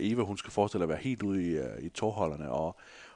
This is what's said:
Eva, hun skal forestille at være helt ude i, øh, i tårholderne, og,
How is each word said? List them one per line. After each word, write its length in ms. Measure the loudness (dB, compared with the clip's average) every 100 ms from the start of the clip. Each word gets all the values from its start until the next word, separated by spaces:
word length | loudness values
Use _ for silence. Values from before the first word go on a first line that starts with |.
| 4
Eva, 120 | 2
hun 140 | 0 -2
skal 140 | -4
forestille 320 | 2 2 4
at 60 | 2
være 80 | 2
helt 260 | 0 0
ude 200 | 0 2
i, 60 | 2
øh, 300 | 0 -2 -6
i 80 | -8
tårholderne, 600 | -2 -2 2 0 0 -2
og, 260 | 0 0 -4 -16 -20 -20